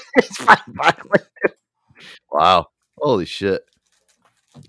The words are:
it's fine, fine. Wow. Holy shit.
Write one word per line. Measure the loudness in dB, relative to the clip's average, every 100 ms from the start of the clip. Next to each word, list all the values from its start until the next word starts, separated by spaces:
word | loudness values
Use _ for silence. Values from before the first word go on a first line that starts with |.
| 0 0
it's | 0 -2
fine, | 0 0 0 -4
fine. | -2 -2 -2 -2 -2 -8 -8 _ _ _ _ _ -20 -20 -6
Wow. | 0 2 2 0 _ _ -6
Holy | -2 -2
shit. | -4 -6 -4 -4 -8 _ _ _ _ _ _ _ _ -16